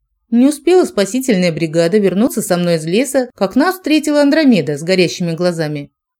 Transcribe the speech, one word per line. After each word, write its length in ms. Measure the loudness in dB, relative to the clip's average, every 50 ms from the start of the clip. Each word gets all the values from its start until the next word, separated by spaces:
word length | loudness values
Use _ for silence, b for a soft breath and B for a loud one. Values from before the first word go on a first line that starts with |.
| _ _ _ _ _ _
Не 160 | 0 2 2 2
успела 380 | 2 0 0 2 2 2 2
спасительная 680 | 2 0 -2 -2 -2 -2 -4 0 0 0 2 2 0
бригада 480 | -2 -2 -4 -2 0 0 0 2 2 2
вернуться 420 | 2 2 0 0 0 0 -2 -4
со 160 | -4 -2 -2 -2
мной 180 | 0 0 -2
из 100 | -2 -2
леса, 440 | -2 -2 -2 -2 0 -2 -2 -4 -4 -4
как 200 | -6 -6 -2 0
нас 200 | 0 0 0 -2
встретила 460 | -4 -2 0 0 0 0 0 0 2
Андромеда 560 | 2 4 2 4 4 4 2 2 0 -2 -6 -6
с 40 |
горящими 520 | -2 -2 0 2 2 0 -2 -4 -6 -6 -4
глазами. 580 | -2 -2 -2 -2 -2 -4 -6 -6 -8 -10 -12 _ _ _ _ _ _